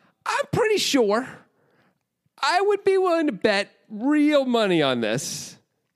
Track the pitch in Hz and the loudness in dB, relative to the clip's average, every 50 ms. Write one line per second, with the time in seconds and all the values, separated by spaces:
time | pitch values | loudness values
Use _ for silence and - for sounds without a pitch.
0 | _ _ _ _ - - - 480 571 - - 392 453 440 427 370 - - - 277 | _ _ _ _ -8 -6 -4 -4 -4 -4 -2 -2 0 0 0 0 0 0 0 0
1 | 233 196 202 226 262 - - - - _ _ _ _ _ _ _ _ _ _ _ | 2 2 0 -2 -4 -6 -12 -20 -20 _ _ _ _ _ _ _ _ _ _ _
2 | _ _ _ _ _ _ _ - - 277 330 359 392 403 415 403 - 392 381 381 | _ _ _ _ _ _ _ -4 -2 0 2 2 2 2 0 0 0 0 2 2
3 | 370 370 330 330 330 294 226 180 - 226 202 196 208 - _ _ _ - 220 202 | 2 2 0 0 0 -2 -2 -2 0 0 0 0 -2 -6 _ _ _ -18 -12 -6
4 | 226 277 302 302 294 302 302 285 269 254 240 233 220 196 180 165 147 135 127 120 | -2 0 2 2 2 4 2 2 2 2 0 0 2 2 2 2 2 2 2 0
5 | 113 104 110 135 - - - - - - - - _ _ _ _ _ _ _ | 0 -2 -2 -2 -4 -6 -10 -12 -12 -16 -18 -20 _ _ _ _ _ _ _